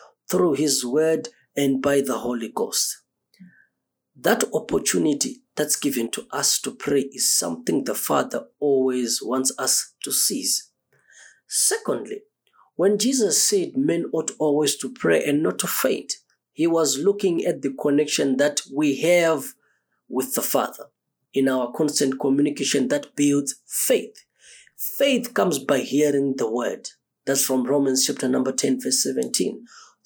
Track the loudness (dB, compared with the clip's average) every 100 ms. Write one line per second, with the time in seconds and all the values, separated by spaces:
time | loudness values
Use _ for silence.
0 | -20 _ _ 2 2 2 2 0 0 2
1 | 2 0 -4 _ _ 0 2 2 2 2
2 | 2 -2 -4 -6 -6 -4 -4 -2 -4 -6
3 | _ _ _ _ -20 _ _ _ _ _
4 | _ -4 0 2 2 -2 -2 -2 0 0
5 | 0 0 -4 -6 _ -4 -2 0 -2 -2
6 | -4 -6 -8 -2 0 0 -4 -6 0 0
7 | 0 -2 0 0 -2 -4 -2 -2 -2 -6
8 | -2 0 0 -4 -8 _ 2 2 2 0
9 | -2 -4 -2 -2 -2 -2 -2 -2 -4 _
10 | -6 -2 -2 -2 -2 -4 -6 _ _ _
11 | _ -20 -20 _ _ -2 0 0 -2 -4
12 | -4 -10 _ _ _ _ _ 0 2 4
13 | 2 2 2 2 2 2 0 0 0 0
14 | -2 -4 -4 -2 2 2 2 -2 -8 -4
15 | 2 2 2 0 0 -2 -4 -2 0 -2
16 | -4 -12 _ _ _ -2 2 2 2 2
17 | 0 2 0 0 0 -2 -4 -2 2 2
18 | 2 0 0 2 2 0 -6 0 0 2
19 | 4 4 4 0 -4 -14 _ _ _ _
20 | _ -4 -2 -4 0 0 0 -6 -20 _
21 | _ _ _ 0 2 2 -2 0 0 2
22 | -2 0 0 2 0 0 -2 0 0 -2
23 | -4 0 2 2 0 -8 _ -4 0 0
24 | 0 -16 _ _ -20 -20 -20 -12 -10 0
25 | 2 2 0 0 0 0 0 0 2 2
26 | 2 2 0 0 -2 -2 -4 -6 -12 -20
27 | _ _ -2 0 2 0 2 2 2 0
28 | 0 -2 0 0 0 -2 0 0 0 -2
29 | -2 -2 -4 -2 -2 -4 -16 -20 -20 _